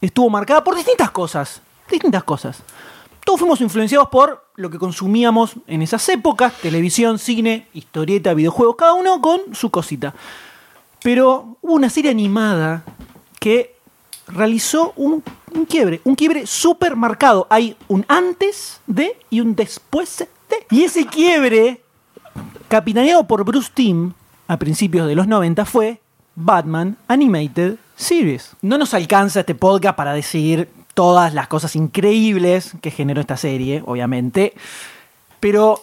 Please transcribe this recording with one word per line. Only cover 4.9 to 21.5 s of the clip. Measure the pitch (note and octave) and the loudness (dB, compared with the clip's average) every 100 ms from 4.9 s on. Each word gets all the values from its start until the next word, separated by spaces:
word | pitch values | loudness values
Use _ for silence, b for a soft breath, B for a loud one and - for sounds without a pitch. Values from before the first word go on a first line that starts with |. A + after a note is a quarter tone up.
| E3 F#3+ A3 A#3+ A3+ A3+ - - | -6 0 2 4 2 0 -4 -10
en | D#3+ | -6
esas | D#3+ A3+ - | -4 -2 -2
épocas, | F#4 D4+ B3 B3 - | 0 0 2 0 0
televisión, | E3+ E3 F3 - A#3 A3 | -4 -2 -2 0 0 -2
cine, | - A3+ A3+ A3+ - | -4 -2 -2 -2 -8
historieta, | E3 - D#3+ D#3 G3 F#3 | -20 -12 -6 -2 0 0
videojuegos, | D#3+ D#3+ E3 A#3 A3+ | 2 2 2 2 4
cada | E4 | 2
uno | F4 F#4 F4+ | 4 2 0
con | D4 F4+ F#4+ | 0 -2 -4
su | - A3+ | -8 -6
cosita. | - E3 C#3 C#3+ - B B B B B B B _ | -4 -6 -8 -10 -12 B B B B B B B _
Pero | A#3+ B3 C4 C4 A#3 A#3 | 0 4 4 2 -2 -10
hubo | E4+ | 0
una | D#4+ C4 | 2 2
serie | - D4 | 0 0
animada | A3+ G3+ G3+ G#3+ F3+ D#3+ E3 - - - - _ - | 0 0 0 0 0 -2 -4 -10 -20 -20 -20 _ -8
que | G#3+ A#3 A#3+ _ _ _ _ - - | 0 0 0 _ _ _ _ -20 -12
realizó | F3 A3 A3+ - D4+ E4 - | -4 -2 0 -2 0 0 -2
un, | C#4 D#4 - - - | -2 -2 -6 -18 -10
un | D#4+ D#4+ | -6 -2
quiebre, | D#4+ G#3 E3 | 0 0 0
un | - | 0
quiebre | C4+ D#4 D#4 G3+ | 0 0 0 -4
súper | - E4 E4+ F4 B3+ | -2 0 0 -2 -2
marcado. | A#3 G#3+ C#4 G#3 F3+ | -2 2 4 4 4
Hay | A3 A#3 - - | 2 2 -4 -4
un | F#3+ G#3 | -2 2
antes | D4+ F4+ F4 G4 G4+ - - - | 2 0 -2 -4 -4 -12 -14 -8
de | F#3+ E4 - - | -4 -4 -6 -6
y | A3+ | -2
un | A#3 | 0
después | G#3+ G#3+ - _ D4 F4 - | 0 -2 -6 _ -6 -4 -8
de. | F4 _ - A4 - | -12 _ -8 -6 0
Y | A#3 | 2
ese | E4+ F4 C4 | 2 0 -2
quiebre, | D#4 E4+ D#4+ C4 | 2 2 4 4